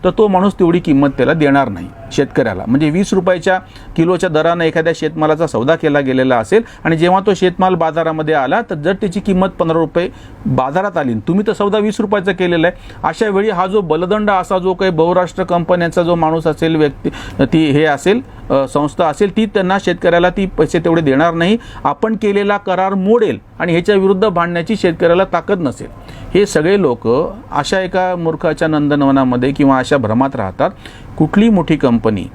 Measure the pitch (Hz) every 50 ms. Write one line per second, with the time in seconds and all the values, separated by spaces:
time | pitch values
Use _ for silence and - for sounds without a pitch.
0 | - 185 175 - 220 208 190 180 185 202 - - 185 165 170 180 175 165 147 135
1 | 143 143 139 139 123 123 160 165 151 139 139 139 135 127 101 85 90 95 - -
2 | - - - - 143 135 - 156 131 113 95 90 - 107 120 139 156 151 147 180
3 | 202 - - 190 175 190 180 175 156 190 185 185 - - - - - - - -
4 | 165 170 185 170 196 180 156 151 156 165 170 170 165 160 156 170 160 165 160 -
5 | 160 151 156 160 156 151 156 151 170 147 - 110 117 139 165 160 - 151 143 147
6 | 139 131 127 131 131 131 127 120 110 - 185 220 233 - - - - 160 165 156
7 | 165 175 185 196 196 214 196 170 190 185 180 - 190 185 185 165 165 160 151 165
8 | 160 160 160 156 156 151 156 147 131 131 170 220 233 - 190 151 143 175 196 190
9 | 220 196 175 202 - - 190 185 190 190 180 - 175 165 160 165 165 156 - 170
10 | 175 190 - - - - - - - - 135 127 127 135 143 180 196 208 175 170
11 | 143 127 113 110 107 - 165 196 208 214 196 - 202 202 196 214 208 214 202 -
12 | 226 208 214 202 175 202 185 180 185 175 170 165 160 180 180 - - - - -
13 | - 156 165 - 226 214 196 190 208 220 196 175 185 185 190 214 196 160 156 160
14 | 180 175 202 214 208 208 196 185 175 - 196 185 175 185 185 180 190 190 175 156
15 | 160 170 180 180 180 165 - - 185 - 175 175 170 156 180 175 170 170 - 180
16 | 175 170 175 170 165 156 160 165 160 165 147 - 165 160 165 156 151 147 139 -
17 | - - - - - - - - 139 - - 160 160 151 135 147 156 156 143 135
18 | - 175 202 247 269 - - - - - - 135 135 131 - 143 147 147 - -
19 | 175 156 151 - 208 202 175 214 220 208 - 208 185 180 190 202 - 180 175 175
20 | - 180 165 170 175 180 175 208 196 190 - - 165 - - 175 165 175 165 170
21 | 160 143 131 135 160 170 165 165 170 180 214 233 - - - - - 143 143 -
22 | - 220 220 202 - 202 202 202 202 202 208 202 - 196 185 175 190 190 202 196
23 | 185 196 226 240 220 180 120 104 - - - - 165 180 165 170 175 - 208 196
24 | 190 190 202 185 208 220 175 170 170 170 175 170 165 175 220 196 - 180 165 170
25 | 175 165 170 180 190 185 - 170 165 - 202 180 165 131 107 - - - - -
26 | - - - - - - - 175 208 196 - 160 151 175 196 208 180 139 120 -
27 | - 110 117 135 170 - - 214 - - - 139 143 - 202 190 190 180 185 185
28 | 185 185 180 175 170 160 160 151 - 165 156 - 170 160 156 151 147 143 147 147
29 | 139 139 135 135 131 127 123 123 123 139 139 - 147 139 135 131 127 - 151 139
30 | 117 104 110 120 135 135 139 127 104 95 90 - 135 180 - - - - - -
31 | - - - - 156 151 - 202 214 233 214 185 156 - 165 143 - 131 117 117
32 | - 147 107 98 82 - -